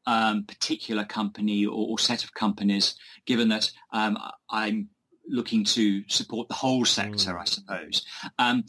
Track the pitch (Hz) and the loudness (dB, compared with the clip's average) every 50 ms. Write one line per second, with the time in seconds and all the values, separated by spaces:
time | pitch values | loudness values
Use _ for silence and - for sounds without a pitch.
0 | _ 120 117 113 110 110 107 104 104 - - - - - - - - - 110 104 | _ 2 2 4 4 4 2 0 -2 -6 -8 -6 -4 -4 -2 -4 -4 -2 -2 -2
1 | 104 104 - 113 107 101 - - 104 104 104 101 101 104 - 110 107 113 113 110 | -2 -4 -4 -2 -2 -4 -2 -2 0 0 2 2 2 0 0 -2 -2 -2 -2 0
2 | - - 120 - - - - - 113 104 101 - 101 101 101 98 - - - - | 0 0 0 -2 -4 -8 -4 -2 0 0 0 0 2 2 2 2 2 0 -2 -4
3 | - - - - _ - 127 117 117 110 107 110 - - - - - _ 117 110 | -12 -20 -20 -6 _ 0 2 4 4 2 2 2 0 -4 -4 -8 -14 _ -2 0
4 | 107 107 104 - - - - - _ - 113 110 110 107 107 107 101 - _ _ | 0 0 0 -2 -6 -10 -14 -16 _ -4 -2 -2 0 0 0 -2 -4 -6 _ _
5 | _ _ _ _ - - 131 123 113 - 117 110 101 - - 120 110 104 98 98 | _ _ _ _ -8 -4 -2 -2 0 2 2 4 4 4 4 4 4 4 4 2
6 | 104 - - - - - 113 110 117 - - - 135 131 131 127 117 104 - 113 | 0 -2 -2 -2 -2 -2 -4 -6 -4 -4 -4 -2 0 2 2 4 4 4 2 2
7 | 101 104 104 101 95 95 87 87 87 - - 101 98 98 98 87 78 80 - - | 0 -2 -2 -2 -2 -2 -2 -4 -4 -4 -4 -4 -4 -8 -8 -8 -6 -4 -4 -4
8 | - - - - - 175 - - 123 120 123 123 107 | -4 -6 -10 -14 -14 -8 -2 0 2 2 2 2 0